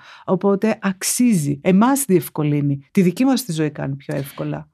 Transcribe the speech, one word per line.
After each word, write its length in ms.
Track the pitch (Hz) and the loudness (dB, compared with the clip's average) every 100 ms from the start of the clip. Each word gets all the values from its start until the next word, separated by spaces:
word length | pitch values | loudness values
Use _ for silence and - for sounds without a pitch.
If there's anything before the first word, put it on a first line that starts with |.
| - - | -16 -14
Οπότε 520 | - 185 202 196 220 - | -4 0 2 2 0 -2
αξίζει, 800 | 196 190 - - 247 185 143 143 | -4 -4 -4 0 2 2 0 -2
εμάς 400 | 175 190 240 277 - | 2 4 4 2 2
διευκολύνει, 800 | 180 - - 151 147 143 139 - | 0 0 -4 -2 0 0 -2 -2
τη 100 | 202 | 2
δική 240 | 180 175 | 2 2
μας 180 | 269 254 | 0 0
τη 80 | - | -2
ζωή 180 | 160 151 | -4 -4
κάνει 240 | 151 143 | -4 -8
πιο 200 | 139 - | -8 -8
εύκολα. 520 | 147 139 - 151 151 - | -8 -8 -10 -8 -8 -12